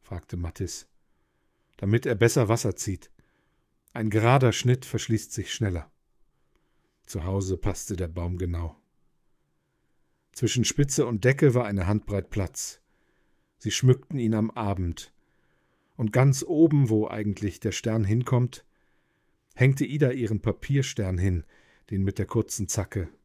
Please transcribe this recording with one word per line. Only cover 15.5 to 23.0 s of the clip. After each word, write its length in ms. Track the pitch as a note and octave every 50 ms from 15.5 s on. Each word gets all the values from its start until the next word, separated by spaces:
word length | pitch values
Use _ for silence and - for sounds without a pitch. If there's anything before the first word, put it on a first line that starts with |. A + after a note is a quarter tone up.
| _ _ _ _ _ _ _ _ _ -
Und 160 | A#2+ G#2+ -
ganz 320 | B2 C3 C#3 C3+ C3+ - -
oben, 420 | F3 D3+ D#3+ D#3+ D3 C#3+ C#3 A2+
wo 180 | A2 G#2 G#2+ -
eigentlich 520 | - A2 G#2 G#2 G2 - G#2+ G2+ - -
der 100 | - A2
Stern 320 | F#2+ - - A#2 A2 A2+ G#2+
hinkommt, 600 | F#2+ G#2+ A#2 B2 - - B2 B2 A#2+ - - _ _ _ _ _ _ _ _ _ _ _ _ _ _ _ _ _ _ _
hängte 300 | - B2+ C3+ C3+ C3+ C#3+
Ida 260 | - C#3 D3+ D3 C3
ihren 280 | B2+ C#3 A#2+ G2+ A2 G2+
Papierstern 760 | - A#2 - - - - C#3 C#3 C3+ - - - G#2+ F#2 F#2 F2+
hin, 280 | F2+ G2 F#2 F2 D#2 - _ _ _ _ _ _ _ _
den 140 | - G2 G2
mit 160 | G2 G2 -
der 80 | G2+ -
kurzen 400 | - A#2 A2 - - - G#2 F2+
Zacke. 420 | - - G2 - - G#2